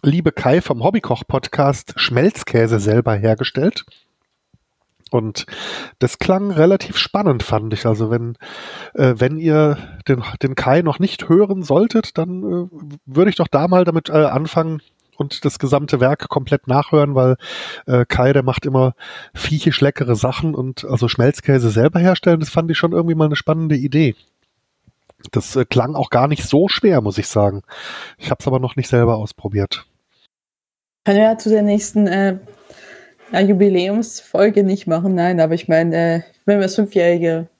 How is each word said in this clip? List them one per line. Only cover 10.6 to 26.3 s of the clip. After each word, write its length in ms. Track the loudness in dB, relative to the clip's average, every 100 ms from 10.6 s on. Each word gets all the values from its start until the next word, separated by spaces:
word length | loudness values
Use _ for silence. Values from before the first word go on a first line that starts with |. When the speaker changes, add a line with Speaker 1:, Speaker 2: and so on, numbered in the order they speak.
| 2 2
Speaker 1:
noch 180 | 2 -2
nicht 300 | -2 -4 0
hören 340 | 2 2 -2
solltet, 540 | 0 0 2 0 -2 -6
dann, 260 | -6 -6
äh, 240 | -6 -6 -6 -12 -18 -18 -4
würde 240 | 2 2
ich 60 | 2
doch 100 | 0
da 200 | 0 2
mal 180 | 2 2
damit, 240 | 0 0
äh, 40 | 2 2
anfangen 560 | 0 -2 -2 -2 -6 _ _ _ _
und 300 | -8 -4 -6
das 140 | -4
gesamte 400 | -2 -2 0 0
Werk 260 | 2 0 -2
komplett 400 | -4 -2 -4 0
nachhören, 480 | -2 2 2 2 2
weil, 220 | 2 0 -4 -14 -14 -14 -2
äh, 180 | 0 0
Kai, 280 | 2 2
der 100 | 2
macht 220 | 0 -2 -2
immer 300 | 2 2 0 -16 -20 -18
viechisch 460 | -10 -4 0 0 2
leckere 360 | 0 0 -2 0
Sachen 380 | 0 -2 -4 -4
und 280 | -6 -8
also 240 | -4 -2 -2
Schmelzkäse 640 | 2 0 0 0 2 2
selber 300 | 2 2 4
herstellen, 400 | 2 2 2 0
das 80 | 0
fand 200 | -4 -2
ich 80 | -2
schon 140 | 0
irgendwie 240 | 0 0 0
mal 100 | 0
eine 120 | 0
spannende 380 | -2 -2 0 -2
Idee. 400 | 0 2 0 0 _ _ _ _ _ _ _ _ _ _ -4
Das, 240 | -4 -2 -2
äh, 100 | 0
klang 300 | 0 0 -2
auch 140 | 0
gar 180 | 2
nicht 160 | 2